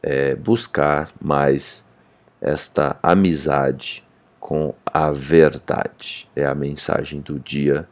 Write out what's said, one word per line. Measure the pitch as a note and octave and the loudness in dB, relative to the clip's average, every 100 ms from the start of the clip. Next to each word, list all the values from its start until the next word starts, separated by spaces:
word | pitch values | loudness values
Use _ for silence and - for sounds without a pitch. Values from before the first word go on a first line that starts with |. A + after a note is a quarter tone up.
é, | D2+ C#2 C#2 C2 | -2 0 0 -2
buscar | - A#2 - - D2 D2 D#2 - | 0 0 0 0 2 0 -4 -8
mais | D2+ C#2+ C#2+ C#2+ - - _ _ _ _ _ _ | -2 2 2 2 -2 -4 _ _ _ _ _ _
esta | - D2+ - - D2 - | -4 -2 -2 0 -2 0
amizade | - F#2 F#2+ D#2 D2+ C#2+ C#2 C2 - - _ _ _ _ | 2 4 4 2 0 2 0 -2 -8 -12 _ _ _ _
com | - D2+ D2+ - - | -6 -4 -4 -6 -4
a | D#2+ D#2 | 0 0
verdade. | C#2+ C#2 D#2+ D2+ C#2+ - - - - - - - - | -2 4 6 6 4 -4 -4 -4 -8 -14 -12 -10 -4
É | C#2+ | -2
a | |
mensagem | C#2+ C#2+ D2 - - - C#2+ | -2 -4 -6 -2 -2 -2 -10
do | C#2+ C#2+ | -8 -10
dia. | B1+ C#2+ C#2+ C#2+ - | -6 -2 2 0 -4